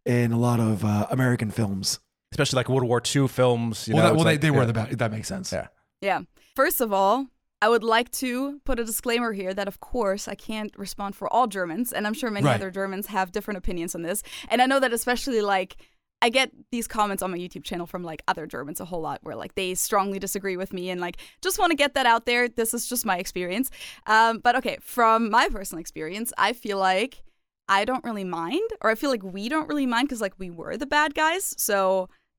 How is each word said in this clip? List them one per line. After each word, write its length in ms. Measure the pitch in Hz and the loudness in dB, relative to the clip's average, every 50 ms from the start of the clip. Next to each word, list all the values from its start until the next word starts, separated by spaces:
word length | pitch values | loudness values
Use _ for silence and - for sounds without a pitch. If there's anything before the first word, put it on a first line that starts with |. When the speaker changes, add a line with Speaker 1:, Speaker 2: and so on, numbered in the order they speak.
| - | -2
Speaker 1:
in 260 | 123 123 120 120 117 | 2 2 4 4 4
a 60 | 117 | 2
lot 220 | 117 120 123 120 117 | 4 4 4 4 4
of, 260 | 113 110 107 95 110 | 2 2 2 2 2
uh, 220 | 104 104 104 107 - | 2 2 2 0 0
American 400 | - 127 127 127 123 117 117 107 | 0 2 2 2 2 2 0 -2
films? 480 | - - 110 101 98 95 101 - - - _ _ _ _ _ _ | -2 -2 -2 -2 -2 -2 -2 -4 -4 -4 _ _ _ _ _ _
Speaker 2:
Especially, 260 | - - 143 - 131 | -2 -2 0 2 2
like, 120 | 127 117 - | 0 2 2
World 140 | 131 131 123 | 2 2 2
War 160 | 113 123 117 | 2 2 0
Two 260 | - - - 143 135 123 | 0 0 2 2 2 2
films, 580 | - - 127 123 120 117 117 117 107 - - | 2 4 4 4 4 2 0 -2 -4 -6 -2
you 60 | 110 - | 2 4
Speaker 1:
Well, 80 | 156 165 | 6 6
Speaker 2:
know, 60 | - | 6
Speaker 1:
that, 40 | - | 6
Speaker 2:
it's 40 | |
Speaker 1:
well, 80 | 156 165 - 156 | 6 4 4 4
Speaker 2:
like, 80 | 147 | 4
Speaker 1:
they, 60 | 160 | 4
they 40 | 156 | 4
were 100 | 143 135 | 4 4
Speaker 2:
yeah. 40 | 123 | 4
Speaker 1:
the 80 | 117 113 | 2 2
bad, 260 | 110 107 - - 113 | 0 -2 -2 -2 -2
that 120 | 120 110 | -2 -2
makes 160 | 110 107 101 - | -2 -4 -6 -8
sense. 220 | 95 95 - - - | -8 -8 -6 -6 -6
Speaker 2:
Yeah. 140 | 73 - - _ _ _ _ _ _ | -6 -6 -8 _ _ _ _ _ _
Speaker 3:
Yeah. 200 | - 196 180 156 175 - _ _ _ _ _ | -2 -2 -2 -2 -4 -10 _ _ _ _ _
First 260 | - 269 320 - - | 2 2 2 2 0
of 100 | 247 214 196 | 0 2 4
all, 340 | 190 196 196 220 269 269 - _ _ _ _ _ _ | 4 4 4 4 2 0 -4 _ _ _ _ _ _
I 80 | 208 220 | 4 4
would 140 | 233 226 214 | 4 4 4
like 280 | 226 220 233 240 - | 4 2 2 2 0
to 480 | - - 269 254 240 254 269 285 285 277 - | -4 -4 -4 -2 -2 -2 -4 -4 -6 -6 -4
put 140 | 277 254 233 | -2 -2 -2
a 60 | 233 | -2
disclaimer 460 | 220 220 - - 247 233 240 240 226 208 | -4 -6 -4 -2 0 0 0 0 -2 -4
here 200 | 196 190 185 190 | -4 -4 -4 -4
that, 140 | 202 196 | -4 -4
of 120 | 196 - - | -4 -6 -10
course, 480 | - - - 247 214 196 190 208 - | -10 -6 -2 0 0 0 0 -2 -4
I 80 | - 202 | -8 -12
can't 360 | - - - 220 214 214 196 - | -12 -10 -10 -8 -8 -8 -8 -10
respond 380 | - 196 180 - - 202 196 196 | -12 -12 -12 -8 -8 -8 -8 -8
for 160 | - - - - | -8 -4 0 2
all 140 | 226 247 | 2 2
Germans, 440 | 220 202 190 180 170 160 214 247 - | 2 0 -4 -4 -4 -4 -4 -4 -4
and 140 | - - 208 | -4 -4 -4
I'm 80 | 208 214 | -4 -4
sure 160 | 208 262 226 | -4 -4 -4
many 160 | 202 202 139 | -2 0 2
Speaker 1:
Right. 100 | 143 120 | 2 2
Speaker 3:
other 140 | 104 - 190 | 2 -2 -4
Germans 380 | 180 190 196 190 190 190 208 | -6 -6 -6 -4 -6 -8 -8
have 240 | - 220 190 190 180 | -4 -2 -2 -2 -2
different 260 | - 214 - - 202 | -4 -6 -6 -6 -8
opinions 380 | 185 - - 185 165 170 170 - | -4 -4 -4 -2 -2 -4 -6 -6
on 60 | 170 165 | -6 -6
this. 180 | 165 196 - - - - - - - | -4 -4 -6 -6 -10 -12 -14 -4 0
And 120 | 226 240 | 2 2
I 40 | 254 | 4
know 120 | 254 269 269 | 4 4 4
that 140 | 262 240 233 | 4 2 2
especially, 480 | 226 - 247 247 240 - 277 240 214 | 0 0 -2 -2 -2 -2 -2 0 0
like, 340 | 208 202 196 190 185 - - - - _ _ _ _ _ _ _ | 2 2 2 0 0 -4 -10 -18 -20 _ _ _ _ _ _ _
I 80 | 233 240 | 0 2
get 220 | 233 262 262 - - - - _ | 4 2 2 2 -2 -10 -12 _
these 160 | 247 233 220 | -6 -6 -6
comments 360 | - - 220 208 208 190 190 196 | -4 -2 0 0 0 0 -2 -4
on 80 | 190 | -6
my 60 | 180 | -6
YouTube 260 | 175 180 180 - 185 - | -6 -8 -10 -12 -14 -10
channel 240 | - 196 175 170 | -8 -8 -8 -8
from, 160 | - - 180 175 | -8 -10 -10 -10
like, 180 | 165 156 - - | -10 -12 -6 -4
other 180 | - 185 170 151 | -4 -4 -4 -6
Germans 340 | - - 131 135 196 180 - | -8 -10 -8 -8 -8 -10 -10
a 60 | - | -10
whole 160 | 160 185 165 | -8 -6 -6
lot 180 | 160 147 143 - - | -6 -6 -8 -8 -10
where, 120 | 160 107 | -10 -10
like, 200 | 110 - - - | -10 -10 -8 -6
they 180 | 196 190 185 185 | -4 -4 -2 -2
strongly 460 | - - - 220 202 190 202 196 196 | -2 -2 2 2 2 2 0 -2 -4
disagree 380 | 196 185 - 196 190 196 185 | -6 -6 -6 -4 -4 -4 -4
with 140 | 180 190 - 190 | -4 -6 -6 -6
me 160 | 180 180 185 | -6 -6 -6
and, 80 | 180 180 | -6 -6
like, 160 | 175 180 - - - - - _ | -6 -8 -8 -10 -16 -18 -16 _
just 160 | - 370 - | -4 -4 0
wanna 160 | - 381 330 330 | 2 2 2 4
get 180 | 277 285 285 - | 4 2 2 2
that 100 | 269 262 | 2 4
out 200 | 233 233 233 - | 4 4 4 2
there. 220 | 247 240 240 247 240 | 2 2 2 2 0
This 240 | - - 226 226 - | 0 -2 -2 -2 -2
is 100 | 233 - | -4 -4
just 180 | - 247 240 - | -4 -4 -2 -2
my 100 | 214 185 | 0 -2
experience. 540 | 180 190 - - 180 180 175 185 226 262 - - - - - - - _ | -2 -4 -6 -6 -6 -4 -2 -2 -2 -2 -4 -6 -12 -16 -16 -16 -8 _
Um, 340 | - 214 220 226 226 226 226 | 4 6 6 6 6 4 4
but 160 | - 240 240 | 4 4 4
okay, 200 | 247 247 214 - - | 4 0 -2 -4 -6
from 500 | - - - 247 233 226 220 226 233 208 | -10 -4 2 4 6 6 6 4 4 4
my 160 | 220 240 302 370 | 4 4 4 2
personal 300 | 349 202 202 - - 320 | 0 -4 -8 -8 -10 -10
experience, 520 | - - - - 156 160 190 208 233 - - | -12 -12 -10 -10 -8 -8 -8 -8 -8 -6 0
I 160 | - - 208 247 | 2 2 2 0
feel 240 | - - 214 196 | -2 -4 -4 -2
like 460 | 196 190 185 185 190 226 - - - - - _ _ _ _ _ _ _ - | 2 2 2 2 2 0 -2 -6 -12 -20 -20 _ _ _ _ _ _ _ 2
I 160 | 196 196 214 | 2 2 2
don't 180 | 240 262 247 - | 0 -2 -4 -4
really 200 | 240 220 202 190 | -6 -6 -6 -6
mind, 460 | 180 175 170 165 170 269 370 440 453 440 - | -6 -4 -4 -4 -2 -2 -2 -2 -4 -4 0
or 80 | - 226 | 0 0
I 40 | 220 | 0
feel 140 | - - 277 | 2 0 -2
like 140 | 262 208 185 | -2 -2 -4
we 260 | 190 180 196 208 240 | -8 -10 -8 -6 -4
don't 180 | 302 320 302 | -2 -2 -2
really 180 | - 294 294 269 | -2 -2 -2 0
mind 220 | 247 233 233 269 285 | 0 2 0 0 0
'cause, 120 | 254 220 | -2 -4
like, 120 | 214 190 - | -4 -6 -6
we 120 | - 190 180 | -8 -12 -12
were 260 | 170 170 - - - | -12 -12 -10 -8 -6
the 80 | 226 294 | -6 -4
bad 280 | 285 294 294 302 311 294 | 0 2 2 2 2 0
guys. 400 | 320 311 320 339 381 - - - | 0 0 2 0 0 -4 -6 -6
So, 500 | - - - 208 196 190 185 190 190 185 - - _ _ _ _ | -4 -2 0 2 2 4 4 2 2 0 -4 -10 _ _ _ _